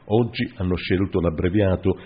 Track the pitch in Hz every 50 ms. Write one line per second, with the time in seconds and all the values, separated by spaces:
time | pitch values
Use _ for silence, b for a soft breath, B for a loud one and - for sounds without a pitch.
0 | B - 104 120 120 117 - - 123 - - - 92 90 90 85 - - 98 90
1 | 101 92 - 92 82 87 78 80 87 90 90 107 101 95 90 85 - 95 - B
2 | B